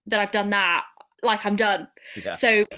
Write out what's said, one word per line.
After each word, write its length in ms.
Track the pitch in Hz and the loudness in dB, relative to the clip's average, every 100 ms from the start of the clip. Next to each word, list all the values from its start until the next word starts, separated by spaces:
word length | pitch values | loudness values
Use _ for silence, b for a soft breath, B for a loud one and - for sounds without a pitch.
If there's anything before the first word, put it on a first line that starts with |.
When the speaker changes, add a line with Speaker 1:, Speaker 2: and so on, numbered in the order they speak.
| - | -4
Speaker 1:
that 120 | 214 | -2
I've 140 | 202 | 0
done 180 | 214 202 | -2 0
that, 340 | 202 185 175 - _ _ _ | 0 2 0 -4 _ _ _
like, 240 | 233 214 208 | -2 0 0
I'm 80 | 208 | 0
done. 300 | 214 190 - _ B - | 0 -2 -6 _ B -12
Speaker 2:
Yeah. 160 | - | -8
Speaker 1:
So 340 | - 240 214 - | 0 4 4 2